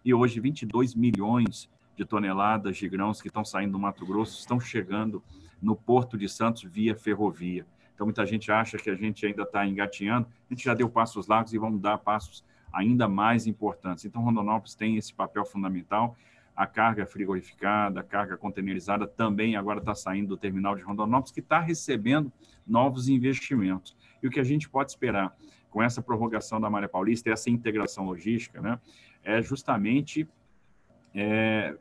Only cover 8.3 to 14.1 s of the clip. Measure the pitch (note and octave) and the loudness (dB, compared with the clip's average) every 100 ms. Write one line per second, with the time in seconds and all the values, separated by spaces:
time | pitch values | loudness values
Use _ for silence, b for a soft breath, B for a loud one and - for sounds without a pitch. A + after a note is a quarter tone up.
8.3 | A2 G#2+ G#2+ A2+ G2+ A2 F#2+ G#2+ G#2 G#2 | -2 2 2 2 -4 -4 -2 -2 -2 -4
9.3 | G#2 G2+ G#2 G2+ G2 G2+ G2 G2+ A#2+ A2+ | -2 -4 -2 0 0 -4 -2 0 0 0
10.3 | b - B2 C3 A2+ A#2 A#2 A#2 G#2 F#2+ | b -12 -6 -2 2 2 2 0 -2 2
11.3 | A2 A2+ A2 A2 G#2 G2+ G#2+ G#2 G#2+ - | 2 2 -2 -2 0 0 0 0 -2 -4
12.3 | - _ b b F2+ G#2+ B2 G#2+ G2 A2 | -20 _ b b 0 2 4 4 4 4
13.3 | A#2 A2+ G2+ G#2 - F#2 E2+ G#2 | 4 0 -2 -4 -4 -6 -6 -8